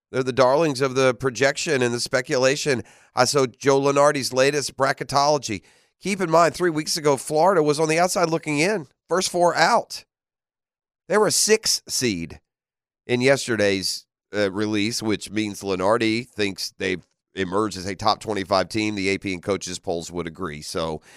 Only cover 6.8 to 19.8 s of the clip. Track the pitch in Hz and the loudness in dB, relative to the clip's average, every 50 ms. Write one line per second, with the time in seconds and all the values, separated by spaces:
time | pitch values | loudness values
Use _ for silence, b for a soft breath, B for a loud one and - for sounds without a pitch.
6.8 | 156 - - 170 147 151 139 127 - - 151 151 165 190 202 165 151 151 143 147 | -4 -4 -4 -2 0 0 0 0 -2 -2 0 2 2 4 4 4 2 2 2 0
7.8 | 160 156 160 165 180 185 - 196 175 160 165 156 - 151 147 143 160 196 220 185 | 0 0 2 2 2 2 2 0 0 0 0 -2 -2 -2 0 0 0 0 0 -2
8.8 | 139 - _ _ _ - 160 185 180 - - 175 175 170 131 143 165 196 240 196 | -6 -10 _ _ _ -4 -2 -2 -2 -2 0 2 2 2 4 4 2 4 2 2
9.8 | - - - - - _ _ _ _ _ _ _ _ _ _ _ _ _ _ _ | 0 -4 -12 -18 -18 _ _ _ _ _ _ _ _ _ _ _ _ _ _ _
10.8 | _ _ _ _ _ - 185 214 208 165 - - - 208 214 214 - - - - | _ _ _ _ _ 0 2 2 4 2 2 2 2 2 2 2 2 0 -2 -2
11.8 | - - - - 127 117 95 85 82 73 - - _ _ _ _ _ _ _ _ | -4 -6 -4 -2 -2 -2 -2 -2 -6 -10 -12 -16 _ _ _ _ _ _ _ _
12.8 | _ _ _ _ _ 110 123 123 123 135 139 127 - 131 113 104 101 101 98 95 | _ _ _ _ _ -2 0 2 4 4 2 2 0 -2 -2 0 0 0 0 0
13.8 | 90 - - - - _ _ _ _ _ 95 104 104 98 90 104 107 107 107 104 | -2 -4 -6 -8 -10 _ _ _ _ _ -2 0 0 0 0 -2 -2 0 0 0
14.8 | 101 113 117 - 110 110 101 92 - 87 98 107 107 104 98 - 98 98 95 90 | 0 -2 -2 -4 -2 -2 -2 -2 -4 -6 -4 -4 -4 -4 -6 -6 -4 -4 -2 0
15.8 | 90 101 113 117 113 110 110 117 123 - _ 107 104 98 95 - - - - - | 2 2 2 2 2 0 0 -2 -4 -6 _ -4 -4 -4 -4 -6 -10 -10 -8 -6
16.8 | 98 92 92 82 - _ _ _ _ _ - 95 95 87 92 104 110 104 87 95 | -4 -4 -4 -4 -8 _ _ _ _ _ -6 -6 -4 -2 -2 -2 -2 -2 -4 -8
17.8 | 87 101 95 - 104 110 101 - - 110 104 101 95 85 101 92 92 85 - 110 | -8 -8 -6 0 2 2 2 2 -2 -6 -4 -4 -2 0 0 0 0 0 -2 -2
18.8 | 107 107 107 101 92 98 98 92 - 98 92 85 - 104 98 90 - 90 90 - | -2 -2 -2 -2 -2 0 -2 -2 -2 -6 -8 -6 -4 -4 -4 -4 -4 -8 -12 -10